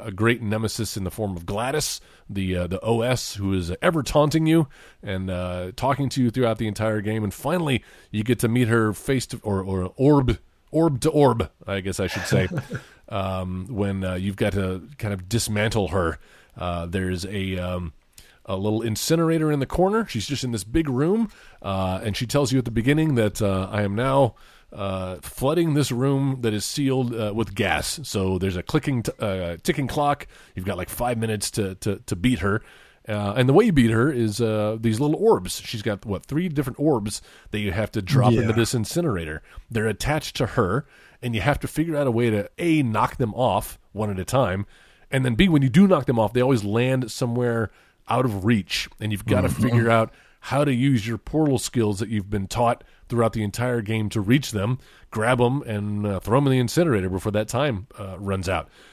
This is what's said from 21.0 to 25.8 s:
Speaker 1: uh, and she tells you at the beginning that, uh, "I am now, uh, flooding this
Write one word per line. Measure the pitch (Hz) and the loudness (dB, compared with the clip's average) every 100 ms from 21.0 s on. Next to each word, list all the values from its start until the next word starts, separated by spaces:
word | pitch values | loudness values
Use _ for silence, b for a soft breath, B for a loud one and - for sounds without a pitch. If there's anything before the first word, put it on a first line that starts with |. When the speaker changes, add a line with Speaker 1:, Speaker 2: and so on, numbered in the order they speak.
| 156 220 220 b b b | 2 2 -2 b b b
Speaker 1:
uh, | 98 95 92 92 | -4 -2 -2 -2
and | 107 95 | -4 -4
she | 117 | 0
tells | 143 127 | 0 2
you | 135 | 0
at | 120 | 0
the | |
beginning | 113 120 151 160 123 | 0 2 2 2 2
that, | 104 - | 2 0
uh, | 101 95 95 | 0 0 -2
"I | 104 | -2
am | 101 101 | -2 0
now, | 131 139 127 - b b b | 2 4 4 0 b b b
uh, | - 98 95 92 92 | -8 -6 -4 -6 -8
flooding | - - 131 170 165 | -12 -2 0 2 2
this | 147 | 2